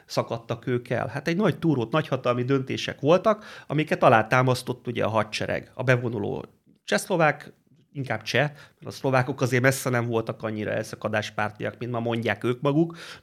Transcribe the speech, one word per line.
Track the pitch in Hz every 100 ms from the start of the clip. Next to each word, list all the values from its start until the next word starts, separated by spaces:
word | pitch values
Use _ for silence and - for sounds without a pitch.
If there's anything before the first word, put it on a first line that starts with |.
| -
szakadtak | - 113 117 - 120 -
ők | 123 120
el. | 113 107
Hát | 139 -
egy | 170
nagy | 226 -
túrót, | 165 135 113
nagyhatalmi | 156 151 127 123 120
döntések | 123 139 131 117 - -
voltak, | 135 180 220 214 - - -
amiket | 147 156 180
alátámasztott | 139 113 110 127 131 123 - 127 -
ugye | 113
a | 104
hadsereg, | 107 107 - 92 76 -
a | -
bevonuló | 123 123 120 110 101 95 - _ _ _
csehszlovák, | - 202 - 180 151 147 - - _ _ _
inkább | 143 139 107
cseh, | - 117 147
mert | - - _ 117
a |
szlovákok | - 139 131 127 127
azért | 123 123
messze | 135 131 131
nem | 120 117
voltak | 113 113 110
annyira | 110 107 101
elszakadáspártiak, | 110 110 - 107 110 104 - 107 - 110 104
mint | 120
ma | 117
mondják | 117 117 110 104
ők | 117 123
maguk, | 143 147 165 - - -